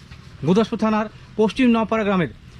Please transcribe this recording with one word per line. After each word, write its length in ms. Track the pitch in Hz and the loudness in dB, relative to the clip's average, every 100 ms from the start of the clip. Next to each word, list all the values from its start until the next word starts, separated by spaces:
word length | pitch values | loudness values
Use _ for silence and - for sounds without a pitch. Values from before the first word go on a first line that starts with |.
| - - - - 131 | -14 -20 -20 -6 0
গুদাসপুর 320 | 190 220 226 | 2 0 -2
থানার 240 | 220 214 214 - - - | -2 -2 -4 -10 -10 -2
পশ্চিম 280 | 214 - 254 226 | -2 2 2 2
নওপাড়া 280 | 220 220 202 | 0 -2 0
গ্রামের 240 | 190 147 - - - | 0 -2 -6 -20 -20